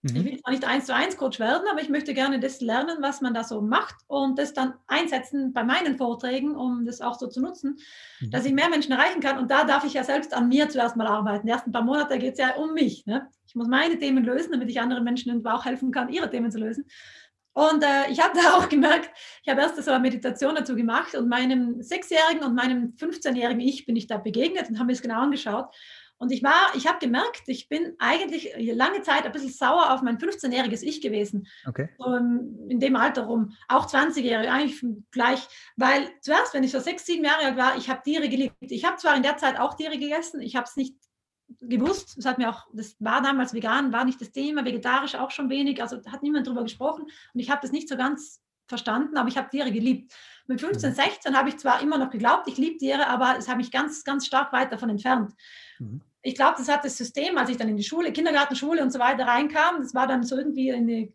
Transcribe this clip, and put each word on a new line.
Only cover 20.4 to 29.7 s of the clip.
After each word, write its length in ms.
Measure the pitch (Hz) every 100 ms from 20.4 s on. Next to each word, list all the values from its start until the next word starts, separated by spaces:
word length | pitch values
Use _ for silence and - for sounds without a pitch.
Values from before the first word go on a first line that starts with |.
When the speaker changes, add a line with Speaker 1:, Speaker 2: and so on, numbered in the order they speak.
| 277 311
Speaker 2:
dazu 200 | 277 240
gemacht 400 | 226 240 - 277
und 140 | 240
meinem 520 | 240 254 262 240 240
sechsjährigen 640 | - 359 - 320 320 320
und 100 | 277
meinem 400 | 240 254 247 240 -
fünfzehnjährigen 640 | 320 339 302 247 240 240
Ich 240 | 247 269 -
bin 100 | 233
ich 120 | -
da 100 | 214
begegnet 520 | 220 226 320 370 -
und 60 | 220
habe 100 | 247
mir 60 |
das 80 | 247
genau 200 | 240 226
angeschaut. 520 | 277 285 226 214 262 - - - - _
Und 140 | 247
ich 120 | 247
war, 280 | 269 330 392 262
ich 120 | 294
habe 100 | 349
gemerkt, 440 | 262 240 453 480 -
ich 200 | 254 -
bin 260 | 302 339 -
eigentlich 540 | 240 330 392 320 - -
lange 440 | 233 226 285 392
Zeit 240 | - 294 311
ein 80 |
bisschen 160 | 302 269
sauer 400 | - 254